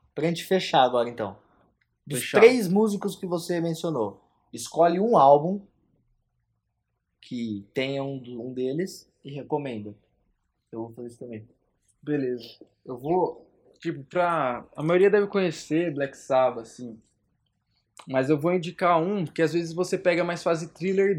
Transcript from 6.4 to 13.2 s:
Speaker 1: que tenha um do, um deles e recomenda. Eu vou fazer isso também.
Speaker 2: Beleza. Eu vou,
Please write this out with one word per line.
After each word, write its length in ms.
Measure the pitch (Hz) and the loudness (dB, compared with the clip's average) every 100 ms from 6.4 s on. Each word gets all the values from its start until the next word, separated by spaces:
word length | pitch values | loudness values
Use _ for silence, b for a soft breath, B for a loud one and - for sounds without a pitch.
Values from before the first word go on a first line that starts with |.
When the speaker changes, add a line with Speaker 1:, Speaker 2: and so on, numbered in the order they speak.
| _ _ _ _ _ _ _ _ | _ _ _ _ _ _ _ _
Speaker 1:
que 460 | - 127 117 101 101 | -12 -8 -6 -6 -6
tenha 280 | - 135 139 | -4 -4 -4
um 160 | 139 135 | -6 -8
do, 220 | 123 123 | -10 -12
um 120 | 123 | -10
deles 580 | 127 127 151 190 - - _ | -6 -4 -4 -6 -10 -20 _
e 60 | 135 | -16
recomenda. 640 | 139 - 151 139 113 104 107 _ _ _ _ _ _ _ | -14 -6 -6 -4 -8 -12 -16 _ _ _ _ _ _ _
Eu 100 | 113 | -12
vou 100 | 113 | -12
fazer 160 | 120 120 | -12 -16
isso 100 | 120 | -16
também. 280 | 123 110 113 _ _ _ _ _ | -16 -16 -18 _ _ _ _ _
Speaker 2:
Beleza. 420 | 143 147 131 120 113 - - _ | -4 -2 -2 -6 -10 -20 -20 _
Eu 120 | - 123 | -14 -8
vou, 480 | 139 185 | -2 0